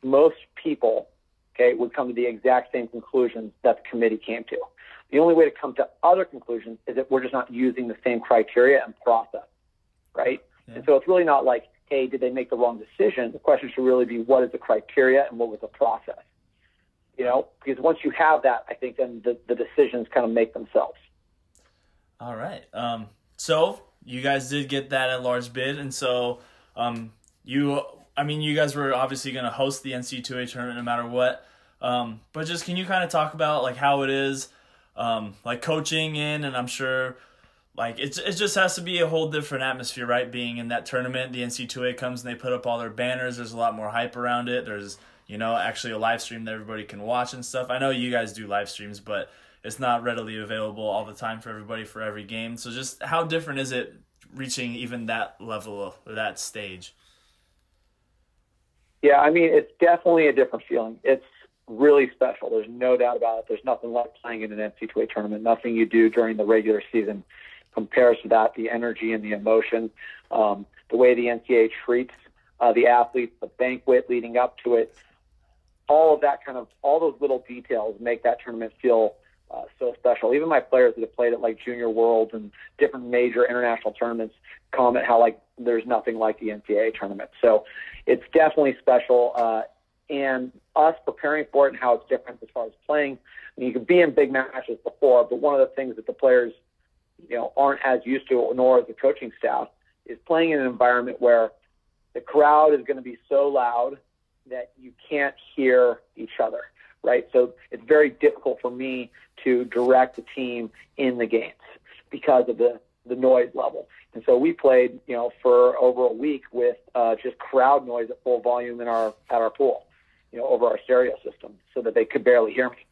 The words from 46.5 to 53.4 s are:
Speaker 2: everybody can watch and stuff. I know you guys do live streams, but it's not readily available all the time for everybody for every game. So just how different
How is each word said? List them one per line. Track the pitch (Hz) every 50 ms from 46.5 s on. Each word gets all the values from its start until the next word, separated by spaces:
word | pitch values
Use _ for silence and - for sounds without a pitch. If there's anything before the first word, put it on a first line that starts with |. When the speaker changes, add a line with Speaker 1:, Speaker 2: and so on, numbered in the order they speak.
| 110
Speaker 2:
everybody | 110 107 104 110 107 104
can | 104 - 104 104
watch | 110 120 123 123 123 -
and | 131 123
stuff. | - - 127 127 123
I | 123 131
know | 135 135
you | 135 123 123 123
guys | 123 120 113 104 98
do | 110 110
live | 101 98 101 104 98
streams, | - - 104 104 104 98
but | - - 107 98 87 - _ _ _ _ _ _ _
it's | 110 104 -
not | 131 123 120 117 117
readily | 120 117 113 113 110 110 110
available | 107 104 110 110 110 107 104 110 110
all | 107 98 107 107
the | 104 104
time | - - 113 113 110
for | 110 120
everybody | 110 107 107 104 113 113 110
for | 107 - 110 110
every | 107 104 107 104
game. | 98 113 113 113 117 117
So | 117 - 120
just | 117 123 131 131 - - -
how | - 160 - 202
different | 156 151 165